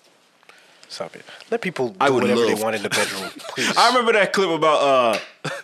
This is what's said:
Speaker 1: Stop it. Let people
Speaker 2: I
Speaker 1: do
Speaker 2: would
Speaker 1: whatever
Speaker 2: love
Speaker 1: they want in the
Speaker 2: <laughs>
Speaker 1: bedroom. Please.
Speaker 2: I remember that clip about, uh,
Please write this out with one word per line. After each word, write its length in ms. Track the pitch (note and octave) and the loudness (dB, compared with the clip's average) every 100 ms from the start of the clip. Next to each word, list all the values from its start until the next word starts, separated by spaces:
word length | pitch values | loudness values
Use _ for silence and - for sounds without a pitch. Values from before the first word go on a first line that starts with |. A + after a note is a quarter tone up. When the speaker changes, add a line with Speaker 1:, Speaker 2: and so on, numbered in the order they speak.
| _ _ _ _ - - _ _ - | _ _ _ _ -20 -20 _ _ -18
Speaker 1:
Stop 280 | - - - | -14 -12 -14
it. 80 | - - - | -20 -20 -8
Let 100 | A3+ | -6
people 360 | F#3+ D#3+ B2+ G2 | -4 -4 -4 0
Speaker 2:
I 60 | C#3 | 2
Speaker 1:
do 80 | |
Speaker 2:
would 80 | B2+ | 2
Speaker 1:
whatever 240 | - A#2 A2+ | 2 2 2
Speaker 2:
love 100 | G#2+ | 0
Speaker 1:
they 60 | |
want 140 | A2 A2 | -2 -4
in 80 | |
the 40 | G2+ | -2
Speaker 2:
<laughs> 100 | G#2 | -2
Speaker 1:
bedroom. 300 | G#2 F#2+ F#2 - - | -2 -4 -10 -12 -12
Please. 280 | - B2+ - | -4 -2 4
Speaker 2:
I 120 | A3 | 4
remember 240 | B3+ A3+ | 4 2
that 200 | G#3+ F#3+ | 2 2
clip 160 | G3+ F#3+ | 0 0
about, 300 | D#3+ D#3 D3 | 0 2 2
uh, 720 | C#3 C3+ A#2+ G2 - - - - | 4 4 4 0 -4 -14 -12 -10